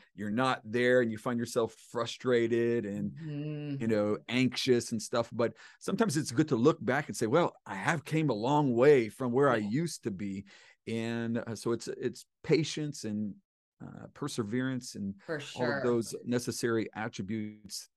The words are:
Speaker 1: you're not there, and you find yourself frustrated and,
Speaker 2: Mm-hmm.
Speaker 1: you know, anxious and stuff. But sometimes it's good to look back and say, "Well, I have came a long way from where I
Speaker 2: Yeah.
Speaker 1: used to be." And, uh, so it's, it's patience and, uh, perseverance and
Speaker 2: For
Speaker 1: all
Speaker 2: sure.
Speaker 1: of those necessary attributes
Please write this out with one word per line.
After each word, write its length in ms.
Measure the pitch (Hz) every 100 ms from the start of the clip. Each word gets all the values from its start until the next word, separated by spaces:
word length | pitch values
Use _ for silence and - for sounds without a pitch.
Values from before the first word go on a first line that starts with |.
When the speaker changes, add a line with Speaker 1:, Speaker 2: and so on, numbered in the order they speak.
| _
Speaker 1:
you're 160 | - 104
not 300 | 107 131 127
there, 360 | 110 117 123 127
and 100 | 117
you 80 | 107
find 220 | - 120
yourself 340 | 120 123 113 - -
frustrated 960 | 120 117 - 127 123 113 117 117 117 101
and, 240 | 101 104
Speaker 2:
Mm-hmm. 680 | 143 156 147 151 151 147 139
Speaker 1:
you 60 | 113
know, 300 | 107 104 104 -
anxious 640 | 120 127 - - 120 113
and 100 | 113
stuff. 260 | - 123 117
But 220 | 117 117 - - -
sometimes 360 | - - 220 147
it's 140 | 113
good 160 | 117 156
to 80 | 123
look 220 | 123 165
back 240 | 107 131 147
and 80 | 208
say, 100 | 113
"Well, 300 | 143 170 - -
I 80 |
have 300 | 98 143 160
came 260 | - 156 156
a 40 |
long 400 | 107 117 147 143
way 340 | 117 135 143 110
from 240 | - 127
where 160 | 120 143
I 80 | 117
Speaker 2:
Yeah. 120 | 104
Speaker 1:
used 340 | 123 170 -
to 80 | 120
be." 320 | 92 101 98 98 - - _ -
And, 520 | 113 113 117 117 117
uh, 180 | 113 107
so 160 | 117
it's, 160 | 117 -
it's 380 | - 123 - - _
patience 580 | - 160 151 - 151 -
and, 300 | 110 104 107 - _ _ _ _
uh, 240 | - - -
perseverance 800 | - 143 - 104 123 131 127 123
and 200 | 104 98 98 -
Speaker 2:
For 100 | 156
Speaker 1:
all 40 |
Speaker 2:
sure. 380 | - - 127 139
Speaker 1:
of 60 |
those 300 | 127 120 110 -
necessary 640 | - 120 123 113 123 113 104
attributes 960 | - 110 - 98 110 107 107 104 - -